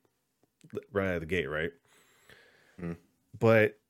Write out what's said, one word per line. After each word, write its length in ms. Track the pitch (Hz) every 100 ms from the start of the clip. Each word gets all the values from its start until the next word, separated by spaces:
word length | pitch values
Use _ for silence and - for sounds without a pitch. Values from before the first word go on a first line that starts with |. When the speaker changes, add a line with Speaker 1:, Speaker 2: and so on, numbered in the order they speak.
| _ _ _ _ _ _ - - -
Speaker 1:
right 180 | 101 95
out 60 | 87
of 60 |
the 60 | 80
gate, 200 | 90 71
right? 220 | 76 80 - _ _ _ _ _ - - _ _ -
Speaker 2:
Mm. 160 | 85 85 _ _ _ -
Speaker 1:
But 420 | 113 113 110 -